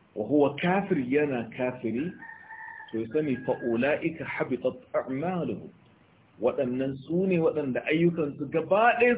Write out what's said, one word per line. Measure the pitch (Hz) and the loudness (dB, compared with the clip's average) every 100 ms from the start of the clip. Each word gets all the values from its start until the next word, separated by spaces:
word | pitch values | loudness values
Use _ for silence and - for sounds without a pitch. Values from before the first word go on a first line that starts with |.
| _ - | _ -8
wa | 107 | 0
huwa | 147 - - | 4 4 2
kafir, | 175 190 196 170 | 0 0 0 -2
yana | 123 143 147 123 113 - | 0 0 0 -2 -6 -4
kafiri, | 127 123 113 113 170 - - - - - - - - | -4 -4 -4 -4 -4 -8 -16 -18 -18 -18 -16 -16 -10
to | 113 | -8
ya | 113 | -4
sani | 151 147 123 | -2 0 -2
fa | - 120 120 | -2 -4 0
ula'ika | 117 135 156 160 160 | 0 2 0 -2 -6
habitat | 135 - 156 127 127 - - | -8 -6 -4 -2 -2 -4 -6
a'maluhu. | 123 127 131 170 185 135 95 80 - _ _ _ _ _ - | -6 -4 -4 -2 -2 -4 -6 -10 -20 _ _ _ _ _ -2
Waɗannan | 120 - 123 127 135 139 - | -2 0 0 0 -2 -4 -2
su | 170 190 | 0 2
ne | 175 | 4
waɗanda | 160 151 139 120 - | 2 2 -2 -2 0
ayyukansu | 156 170 165 147 135 143 | 4 4 4 -2 -4 -4
gaba | 160 - 196 233 220 | -2 2 6 6 6
ɗaya | 240 | 4